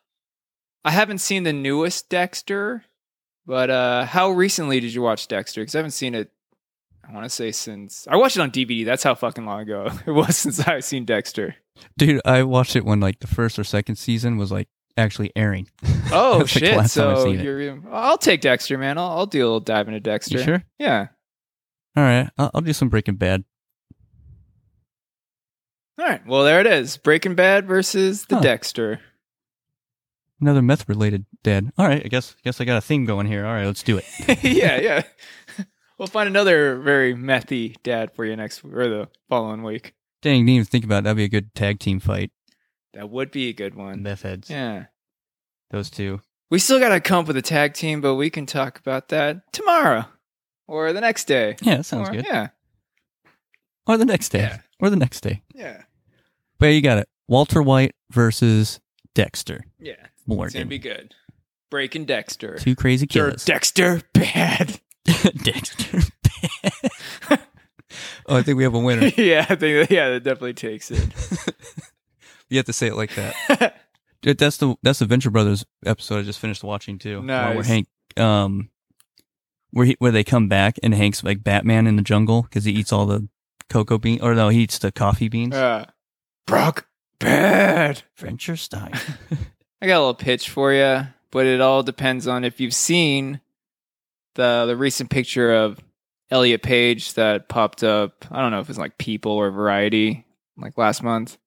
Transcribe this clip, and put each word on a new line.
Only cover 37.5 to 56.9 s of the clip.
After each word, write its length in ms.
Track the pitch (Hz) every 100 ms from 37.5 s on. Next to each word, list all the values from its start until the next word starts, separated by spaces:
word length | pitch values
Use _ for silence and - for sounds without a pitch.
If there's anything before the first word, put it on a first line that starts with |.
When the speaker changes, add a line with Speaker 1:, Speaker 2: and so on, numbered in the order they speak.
| 127 113 113
Speaker 1:
dad 320 | - 117 110
for 100 | -
you 120 | 110 110
next, 280 | 107 -
or 240 | - - 123
the 220 | 107 101 _ _
following 340 | 127 110 107
week. 320 | 113 110 - _ _ _
Speaker 2:
Dang, 200 | 151 135 120
didn't 40 |
even 160 | 127 107
think 200 | 123 113
about 140 | 101
it. 40 | 101
That'd 120 | 107
be 60 |
a 40 | 104
good 260 | 107 104 -
tag 240 | 101 101
team 200 | - 95
fight. 320 | - 98 98 - _ _ _ _ _
Speaker 1:
That 160 | - 104
would 220 | 120 135
be 180 | 143 123
a 40 |
good 200 | 110 98
one. 300 | 98 98 98
Speaker 2:
Meth 180 | 101 98
heads. 260 | 98 95 -
Speaker 1:
Yeah. 360 | 147 123 101 - _ _ _ _ _ _ _ _
Speaker 2:
Those 180 | 104 101
two. 320 | - 98 95 - _ _
Speaker 1:
We 80 | 180
still 200 | - 269
gotta 220 | 247 190
come 200 | - 185
up 60 | 160
with 100 | 135
a 40 |
tag 320 | - 156 147
team, 260 | - 160 151
but 140 | 139 135
we 140 | 151
can 160 | 160 139
talk 320 | 147 135 -
about 300 | - 131 -
that 420 | 151 147 165 _
tomorrow 540 | - 427 339 208 117 110 _ _ _ _ _ -
or 260 | 156 160
the 80 | 185
next 240 | 226 220 -
day. 300 | 131 107 107
Speaker 2:
Yeah, 160 | 233 147
that 60 | 165
sounds 240 | 120 98
Speaker 1:
Or, 20 |
Speaker 2:
good. 120 | 104 392
Speaker 1:
yeah. 240 | 247 104 - _ _ _ _ _ _ _ _ _ _ _ _ -
Speaker 2:
Or 100 | 226
the 80 | 254
next 240 | 190 -
day. 100 | 101
Speaker 1:
Yeah. 160 | 101 - - _
Speaker 2:
Or 100 | 196
the 40 | 196
next 260 | 127 -
day. 200 | 101 101 -
Speaker 1:
Yeah. 280 | 269 175 104 _ _ _ _ _ _ _ _
Speaker 2:
But 80 | 151
yeah, 40 |
you 80 | 151
got 180 | 143